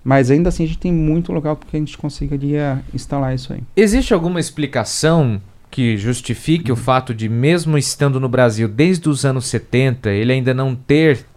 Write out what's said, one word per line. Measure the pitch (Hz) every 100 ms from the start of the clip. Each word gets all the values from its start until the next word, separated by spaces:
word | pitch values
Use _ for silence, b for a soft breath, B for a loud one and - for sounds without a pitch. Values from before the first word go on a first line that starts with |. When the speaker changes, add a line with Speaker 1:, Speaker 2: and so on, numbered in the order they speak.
Speaker 1:
mas | 127 135 127
ainda | 143 175
assim | 170
a | 160
gente | -
tem | 180
muito | 170 156 160 170
local | 175 151 151
porque | - 156
a |
gente | 151 -
conseguiria | 147 - 143 143 143 147 147 135 -
instalar | 131 - 143 131 131
isso | 131
aí. | - - -
Speaker 2:
Existe | 208 240 254
alguma | 190 165 175
explicação | 165 - 143 120 110 - 156 165 135 101 - - -
que | - 120 107
justifique | 110 123 - 120 - 160 135
o | 117
Speaker 1:
Uhum. |
Speaker 2:
fato | 120 131 131
de, | 110 110
mesmo | 117 135 175 160 151
estando | 135 - 143 131
no | 131
Brasil | 123 123 107 113
desde | 107 160 180 160
os | 143 139
anos | 131 120
setenta, | 113 - 120 135 127 107
ele | 98 117
ainda | 131 123
não | 127 135
ter | 127 131 147 160 127 -